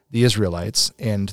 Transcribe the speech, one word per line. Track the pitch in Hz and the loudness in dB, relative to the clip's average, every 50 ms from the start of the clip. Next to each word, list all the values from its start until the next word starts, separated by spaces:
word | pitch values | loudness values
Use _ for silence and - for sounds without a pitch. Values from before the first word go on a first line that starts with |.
| _ _ | _ _
the | - 117 123 | 0 2 4
Israelites, | 123 101 107 104 90 85 85 90 107 - - - - - | 4 4 2 0 0 -2 -4 -6 -4 -2 -2 -2 -2 -4
and | - - 110 104 101 98 95 | -4 -4 -2 -2 -2 -2 -4